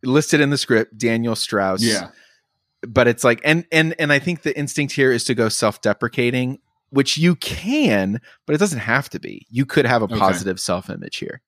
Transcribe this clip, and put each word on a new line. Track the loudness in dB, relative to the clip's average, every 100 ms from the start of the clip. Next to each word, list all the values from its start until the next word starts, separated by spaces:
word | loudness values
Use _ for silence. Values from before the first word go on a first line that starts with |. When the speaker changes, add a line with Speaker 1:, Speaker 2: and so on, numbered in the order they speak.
Speaker 1:
listed | 2 2 4 2
in | 2
the | 0
script, | 2 2 0 -2
Daniel | 0 0 -2 -4
Strauss. | -2 -2 0 0
Speaker 2:
Yeah. | 0 0 -4 _ _ _ _ _ _ _ -4
Speaker 1:
But | 2 2
it's | 4
like, | 2 2 0
and, | 0 0
and, | 0 0 0
and | 0
I | 2
think | 0 -4
the | -4 -4
instinct | -6 -4 -4
here | 2 2
is | 2 0
to | 0
go | 0
self-deprecating, | 2 -2 0 -2 -2 -2 0 0 0 -4 -6 _ _ _
which | 0 0 2
you | 2 2
can, | -4 -8 -2 0 2 2 0 -4 _ _ -4
but |
it | 0
doesn't | 0 -2
have | 0 -2 -2
to | -12
be. | -12 -16 _
You | -4 0
could | 2 4
have | 4
a | 2
Speaker 2:
Okay. | 2
Speaker 1:
positive | 2 2 -4 -6
self-image | -4 -4 -6 -12 -12 -12
here. | -12 -14